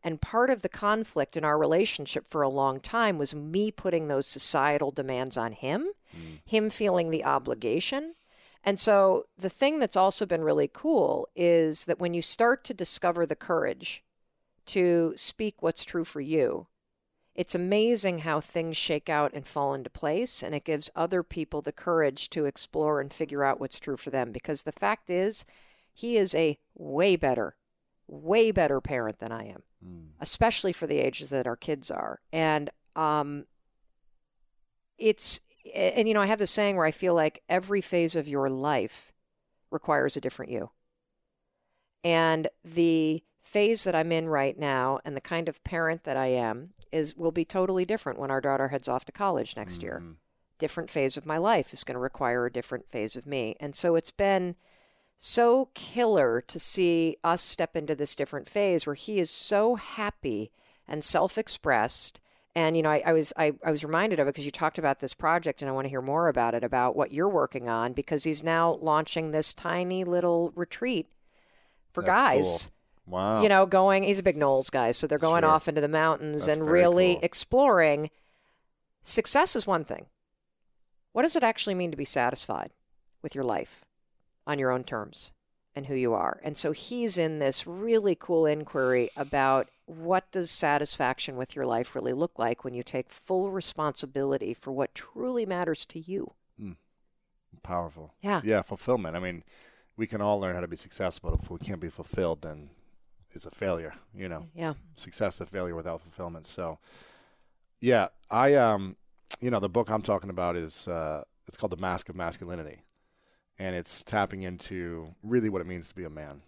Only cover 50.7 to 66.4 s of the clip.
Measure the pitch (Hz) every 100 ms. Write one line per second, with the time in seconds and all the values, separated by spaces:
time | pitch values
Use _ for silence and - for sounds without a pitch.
50.7 | - 165 156 135 143 156 156 190 208 131
51.7 | - - 123 131 - 127 120 123 123 -
52.7 | 127 - 123 107 127 139 139 113 - 147
53.7 | 139 175 165 - - 196 196 180 175 _
54.7 | _ _ _ _ _ - - 240 254 262
55.7 | - - 233 226 196 131 117 - - -
56.7 | - 180 170 165 - 165 175 - - 165
57.7 | 165 151 143 143 - 139 147 - 208 202
58.7 | 170 151 139 - 208 165 - - 202 220
59.7 | 233 - - 208 - 143 104 107 _ _
60.7 | _ - 151 - 160 180 - 220 - 156
61.7 | 120 113 - - - _ _ _ 170 160
62.7 | 165 156 151 - 160 147 - 156 147 -
63.7 | 151 151 160 214 175 139 143 143 - 156
64.7 | - 151 135 135 - 156 170 165 - 139
65.7 | 135 135 135 131 151 170 127